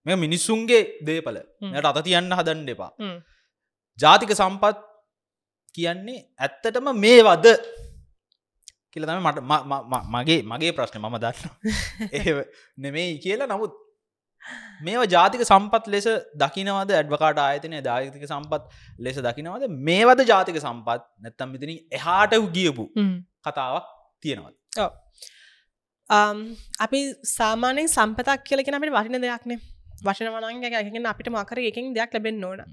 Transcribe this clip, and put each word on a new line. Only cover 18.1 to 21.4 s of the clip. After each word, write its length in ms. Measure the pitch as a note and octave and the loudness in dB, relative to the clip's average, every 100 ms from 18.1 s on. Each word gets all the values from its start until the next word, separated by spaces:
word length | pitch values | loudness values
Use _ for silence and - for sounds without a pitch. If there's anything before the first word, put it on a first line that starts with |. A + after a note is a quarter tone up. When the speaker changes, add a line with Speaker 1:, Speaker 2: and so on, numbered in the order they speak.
| C#3 | -10
Speaker 1:
සම්පත් 380 | C#3+ D3 D3 D#3 - - - - | -12 -12 -6 -8 -8 -20 -20 -10
ලෙස 220 | B2 C3+ | -8 -4
දකිනවද? 460 | B2 A#2+ D#3+ G#3 C4+ C#3+ | -4 -4 -10 -8 -8 -4
මේවද 400 | C#3+ F3+ A#3 B3+ | 0 6 8 6
ජාතික 340 | B3 G3+ F#3 E3 | 6 4 4 -4
සම්පත්? 440 | C#3 A#2+ A2+ A#2+ - _ | -6 -8 -4 -6 -6 _
නැත්තම් 300 | A2+ - | -20 -12